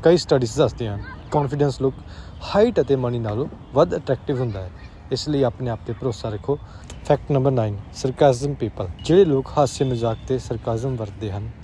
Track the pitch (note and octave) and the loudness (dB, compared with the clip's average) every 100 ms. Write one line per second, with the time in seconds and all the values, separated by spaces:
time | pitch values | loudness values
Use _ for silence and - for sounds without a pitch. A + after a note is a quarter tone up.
0 | D#3+ E3+ - C#3+ A#2 A#2 C3 - A2+ G2+ | 8 6 6 2 2 2 0 0 -6 -6
1 | G#2 - - D3+ C#3+ C#3+ C#3+ B2+ C3+ - | -10 -14 -2 -2 0 2 0 2 -2 -2
2 | - - - - - G3+ A#3 G#3 C#3 C3+ | -16 -16 -16 -14 -2 4 4 4 2 2
3 | B2 A#2+ A2+ G#2+ C#3+ - - C3 F3 E3+ | 2 -2 -2 -2 -4 -8 -2 2 4 2
4 | - C3 - C3 B2+ G2 F#2 - - - | -2 -2 0 -2 -2 -4 -8 -12 -18 -18
5 | - C3 - C#3+ B2+ - B2 A2 - A2+ | -6 -6 -2 2 2 0 -4 -4 -6 -4
6 | C3+ A2+ A2+ G#2 - C#3+ - - - - | -4 -4 -6 -6 -4 -4 -4 -18 -16 -16
7 | - D3 - C#3 C3+ C3 A2 G2+ - - | 0 0 4 2 4 2 0 -4 -10 -4
8 | C3 B2+ D3 A#2+ C#3 C#3 A2 - F#2+ - | -4 4 4 4 0 -2 -4 -4 -8 -8
9 | - E3+ F#3 C3+ C3 - C#3 - C3+ A#2+ | 4 6 6 4 0 0 0 2 -2 0
10 | A#2 A2 - B2+ - A#2 - A2+ C3 B2+ | 0 -2 -2 -4 -2 -6 -2 -2 -2 -4
11 | G#2 F#2+ G#2+ G2 A2 A#2 | -6 -8 -6 -6 -8 -10